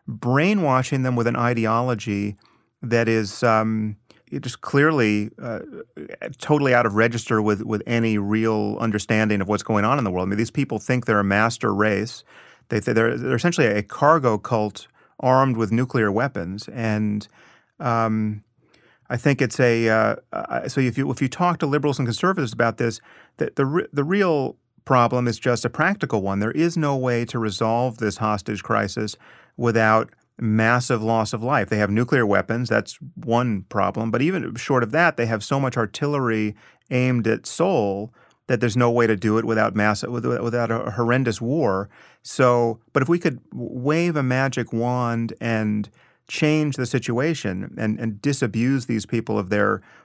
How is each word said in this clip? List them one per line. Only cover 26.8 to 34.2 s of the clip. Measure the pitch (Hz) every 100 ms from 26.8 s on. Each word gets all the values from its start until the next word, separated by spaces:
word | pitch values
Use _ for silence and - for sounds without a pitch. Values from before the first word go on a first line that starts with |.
| 151 139
way | 127 120 117
to | 123
resolve | 110 92 110 117 127 113
this | 113 -
hostage | 110 104 - 104
crisis | - 107 104 - 107 - - - _ -
without | 120 113 110 110 - _ _ -
massive | 113 110 110 123 123 117
loss | 110 113 107
of | 113
life. | 120 143 98
They | 107
have | 101
nuclear | 107 123 139 107
weapons. | 98 - 113 123
That's | 107 - - 135 -
one | 117 117 123 101
problem. | 92 107 95 104 113
But | 120